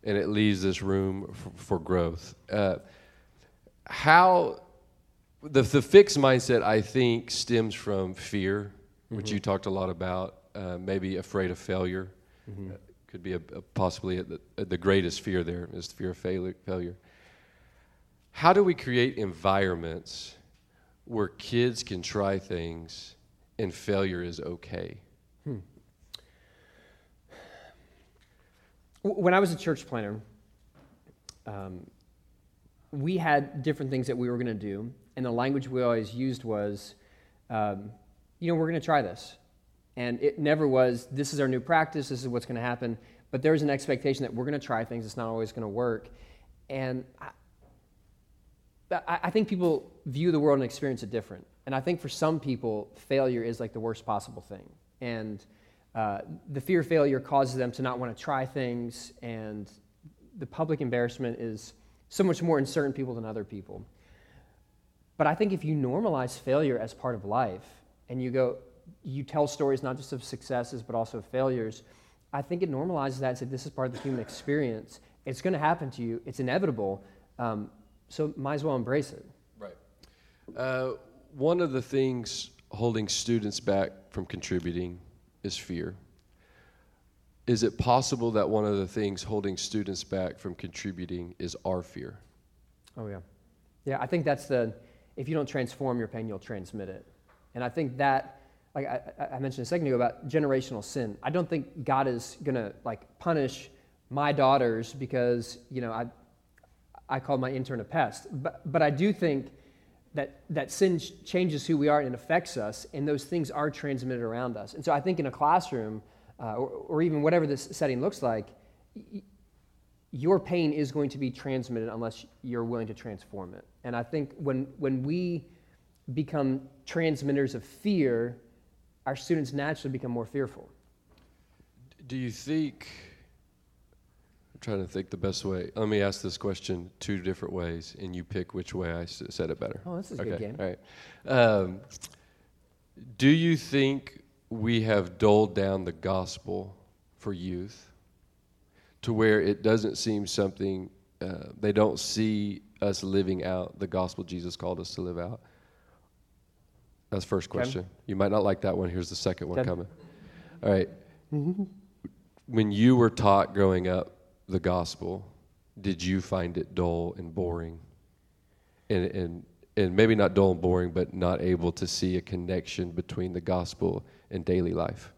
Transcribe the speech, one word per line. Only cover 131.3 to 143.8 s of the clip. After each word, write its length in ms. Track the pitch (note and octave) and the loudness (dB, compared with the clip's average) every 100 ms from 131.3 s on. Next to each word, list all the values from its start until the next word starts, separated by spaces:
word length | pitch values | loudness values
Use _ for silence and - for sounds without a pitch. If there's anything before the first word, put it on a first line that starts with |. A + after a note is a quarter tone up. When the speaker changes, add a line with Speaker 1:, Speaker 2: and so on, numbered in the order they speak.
| _ _ _ _ _ B2+ _ C#3 | _ _ _ _ _ -20 _ -10
Speaker 1:
Do 80 | C3 | -6
you 140 | B2 | -6
think, 560 | A2+ C3+ D#3 D3+ - - - - - _ _ _ _ _ _ _ _ _ _ _ _ _ | -8 -4 -2 -2 -6 -18 -18 -20 -20 _ _ _ _ _ _ _ _ _ _ _ _ _
I'm 60 | - | -12
trying 260 | - G2+ F#2 | -4 -4 -4
to 60 | |
think 180 | F#2+ F#2 | -6 -6
the 80 | F#2 | -4
best 280 | G2 F#2 G2 | -4 -2 -4
way. 260 | F#2 - - | -4 -4 -2
Let 120 | G#2+ | 2
me 140 | G#2 | 4
ask 200 | G2+ F#2+ | 2 0
this 160 | F#2+ - | -6 -4
question 520 | G2+ F#2 - F2+ F2 _ | -4 -4 -4 -6 -6 _
two 200 | - G2 | -6 -2
different 340 | F#2 F2+ - | -2 -4 -6
ways, 420 | F#2 E2+ E2 D#2+ - | -4 -4 -6 -10 -12
and 160 | F#2+ F2+ | -10 -8
you 80 | |
pick 300 | E2+ F#2+ F2+ | -6 -6 -4
which 200 | F#2 - | -6 -6
way 180 | F#2 E2+ | -4 -4
I 120 | E2+ | -4
s-, 200 | F2 - - | -8 -10 -10
said 200 | - E2 | -4 -4
it 100 | - | -2
better. 220 | G#1+ - F3+ | -6 -6 -8
Speaker 2:
Oh, 120 | F3 | -8
this 140 | F#3+ | -8
is 80 | - | -8
a 40 | |
good 100 | - | -6
Speaker 1:
Okay, 120 | E2+ G#2+ | -4 -6
Speaker 2:
game. 100 | C#3+ | -6
Speaker 1:
all 60 | F#2+ | -6
right. 140 | F2+ - - - - - | -6 -16 -20 -20 -16 0
Um, 520 | C3 A#2 G#2 F#2 F#2+ - - - - _ _ _ _ _ _ _ - B2+ G#2+ | 6 6 6 2 -4 -14 -18 -20 -20 _ _ _ _ _ _ _ -20 -20 4
do 120 | C3+ | 6
you 280 | D#3+ E3+ D#3+ | 8 6 2
think 640 | - C#3 | 2 4